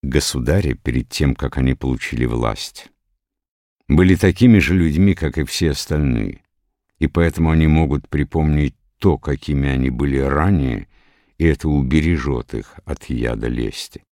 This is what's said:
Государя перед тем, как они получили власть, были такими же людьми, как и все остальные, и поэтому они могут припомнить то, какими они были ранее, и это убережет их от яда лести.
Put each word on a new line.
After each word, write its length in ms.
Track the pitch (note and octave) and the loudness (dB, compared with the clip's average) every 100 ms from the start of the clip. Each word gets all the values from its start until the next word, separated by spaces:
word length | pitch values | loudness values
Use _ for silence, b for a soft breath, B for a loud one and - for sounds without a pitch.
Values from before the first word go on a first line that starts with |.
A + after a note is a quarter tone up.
Государя 720 | C#2 C2 - C#2 A#1+ F#2 F#2 A#1+ | 0 0 0 -4 0 0 0 -4
перед 340 | - B1 B1 | -4 -4 -4
тем, 240 | - C#2+ | -2 0
как 240 | B1+ C2 - | 0 -4 -2
они 160 | C2 | -2
получили 520 | C2 C2 B1+ - A#1 A#1+ | 0 -4 -6 -6 -4 -4
власть, 640 | A#1 A#1 G#1 - - - _ _ _ _ _ _ _ _ _ _ | -2 -4 -4 -12 -16 -20 _ _ _ _ _ _ _ _ _ _
были 280 | D2 F#2 F2+ | 2 4 4
такими 440 | G2 F2+ B2 A2 | 2 4 6 6
же 160 | C2+ F#2 | 6 2
людьми, 400 | E2 D2+ G2 F2+ | 2 2 2 2
как 220 | D#2 D2 | -2 -4
и 80 | D2+ | -6
все 260 | - E2 | -2 -2
остальные, 720 | C#2+ - D2+ D2 A#1+ G1+ - _ _ _ _ _ _ | -2 -4 -2 0 -2 -4 -10 _ _ _ _ _ _
и 80 | D#2 | -2
поэтому 420 | F2 E2+ - D#2+ | 2 0 2 2
они 180 | D#2+ D#2+ | 4 4
могут 400 | D#2 D#2+ D2 - | 4 2 -2 -4
припомнить 680 | C#2+ C#2+ E2+ D#2 D2 C#2+ - _ _ | -4 -2 -2 0 0 -2 -4 _ _
то, 180 | G2+ C#2+ | 0 0
какими 500 | - C#2+ - C#2+ C#2 | -2 -6 -4 -2 0
они 220 | C2+ C2 | 0 -2
были 280 | A#1+ C#2 C2+ | -2 -2 0
ранее, 680 | C2+ C#2 E2+ F#2+ C2+ A1 G1+ _ _ _ _ _ | 0 0 2 2 0 -4 -10 _ _ _ _ _
и 80 | E2 | 0
это 220 | D2 D#2+ | 0 0
убережет 840 | D2 C2 D2+ D#2 E2+ C#2 B1+ A#1+ | -2 2 0 2 -2 -2 -6 -6
их 260 | A#1 - - - | -10 -12 -18 -12
от 200 | C#2 - | -12 -8
яда 420 | B1 A#1 A1+ A#1 | -6 -4 -4 -6
лести. 560 | A#1 A1 - - - _ | -4 -6 -8 -16 -18 _